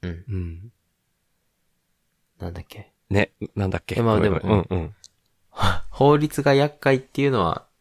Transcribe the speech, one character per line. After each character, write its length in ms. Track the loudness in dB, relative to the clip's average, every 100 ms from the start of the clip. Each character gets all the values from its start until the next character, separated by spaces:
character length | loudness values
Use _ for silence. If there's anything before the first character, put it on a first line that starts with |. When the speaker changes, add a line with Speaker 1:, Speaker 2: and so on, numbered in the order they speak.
Speaker 1:
う 60 | -8
ん。 160 | -8 -8
Speaker 2:
う 80 | -6
ん。 360 | -6 -10 -18 _ _ _ _ _ _ _ _ _ _ _ _ _ _ _ _ _
Speaker 1:
な 120 | -12
ん 40 |
だ 80 | -12
っ 20 | -16
け？ 260 | -18 -20 _ _
Speaker 2:
ね、 220 | 0 0 _ -12
な 120 | -4 -4
ん 40 |
だ 100 | -4
っ 20 |
け？ 120 | -6 -2
Speaker 1:
え、 40 |
ま 100 | 0
あ 40 | 2
Speaker 2:
ご 60 |
め 60 | 2
ん 20 |
ご 60 | 0
め 40 |
ん。 60 | 0
Speaker 1:
で 0 |
も、 180 | 0 0
Speaker 2:
う 60 | -4
ん 20 |
う 40 |
ん。 100 | -6 -10 -20 _ _ _ _
Speaker 1:
<laughs> 400 | 0 0 2 -2
法 260 | 2 4 6
律 260 | 2 0
が 120 | 2
厄 240 | 4 2 0
介 180 | 0 0
っ 40 |
て 220 | 0 -2
い 40 | 0
う 40 |
の 140 | 2
は 240 | 0 -2 -8 _